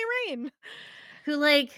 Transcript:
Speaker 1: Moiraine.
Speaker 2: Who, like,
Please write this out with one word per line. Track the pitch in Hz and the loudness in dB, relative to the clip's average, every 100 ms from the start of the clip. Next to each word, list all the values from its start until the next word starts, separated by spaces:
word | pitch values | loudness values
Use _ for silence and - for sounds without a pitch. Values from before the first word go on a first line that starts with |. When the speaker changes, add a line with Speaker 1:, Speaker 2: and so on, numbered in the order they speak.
| 453 494 440 | -2 -2 -4
Speaker 1:
Moiraine. | 247 254 - - - - - - - | -6 -8 -12 -20 -18 -18 -20 -20 -10
Speaker 2:
Who, | - 294 | -4 2
like, | 294 285 247 | 4 4 2